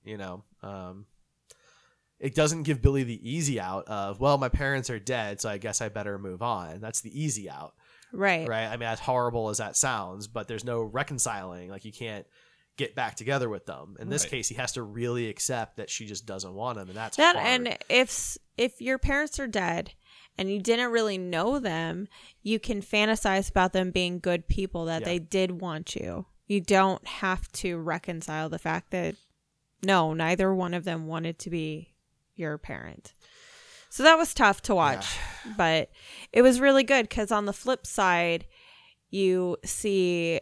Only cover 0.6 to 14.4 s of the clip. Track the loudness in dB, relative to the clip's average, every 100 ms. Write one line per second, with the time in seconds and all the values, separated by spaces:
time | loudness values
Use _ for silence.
0.6 | -14 -12 -12 -14 -20 _ _ _ _ -20
1.6 | _ _ _ _ _ _ -4 2 2 2
2.6 | -2 2 4 4 0 -4 -6 -2 0 -2
3.6 | -2 -6 -4 -6 -4 0 2 4 2 0
4.6 | 0 -2 -2 -6 -4 -4 -4 -4 -6 -4
5.6 | -4 -4 -4 -6 -6 -6 -8 -6 -2 -2
6.6 | -6 -10 -8 -8 -8 -4 -2 -4 -8 -12
7.6 | -14 _ _ _ _ -2 0 0 0 -2
8.6 | -4 -4 -4 -4 0 0 0 0 -2 -4
9.6 | -4 -2 0 -2 -6 -10 -10 -10 -8 -8
10.6 | -4 -4 -4 -4 -6 -2 -4 -4 -8 -12
11.6 | -14 -14 -16 -12 -10 -10 -14 _ _ _
12.6 | _ -8 -6 -4 -6 -4 -2 -2 -2 -4
13.6 | -10 -14 -14 -14 -6 -2 -2 -2